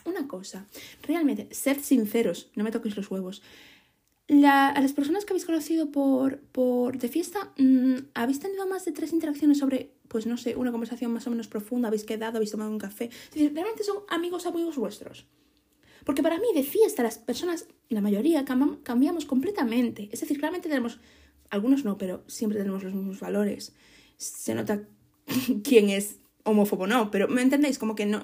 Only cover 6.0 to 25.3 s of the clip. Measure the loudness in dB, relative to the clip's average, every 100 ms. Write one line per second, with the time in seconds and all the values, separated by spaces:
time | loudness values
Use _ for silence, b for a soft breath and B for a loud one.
6 | 2 4 2 -2 -6 0 2 2 0 -2
7 | -4 -4 -4 -6 -6 2 6 6 4 2
8 | -2 -4 -2 -2 -4 -4 -4 -4 -6 -6
9 | -4 -2 -2 2 4 4 2 -2 -4 _
10 | -8 -6 -4 -4 -4 -4 -2 -4 -6 -6
11 | -4 -4 -4 -6 -6 -8 -6 -4 -2 -4
12 | -6 -6 -4 -4 -4 -4 -6 -6 -8 -10
13 | -10 -12 -10 0 0 0 -4 -4 -4 -6
14 | -4 -4 -4 -4 -4 -4 -4 -4 -6 -8
15 | -16 -20 -20 _ _ _ _ _ b b
16 | -4 0 2 2 2 2 2 4 4 4
17 | -2 -2 -8 -4 -4 -4 -8 _ -6 -2
18 | 0 2 2 2 2 2 2 0 -2 2
19 | 2 0 -2 -2 0 0 0 2 0 -2
20 | -10 -8 -4 -2 -2 -4 -4 -2 -4 -8
21 | b b b b -8 -2 2 2 2 -4
22 | -6 -8 -10 -6 -2 -2 -2 -4 -6 -6
23 | -6 -8 -4 -2 -2 -4 -12 -20 b b
24 | b b -14 -10 -6 -4 -2 -4 -6 -20
25 | _ _ -6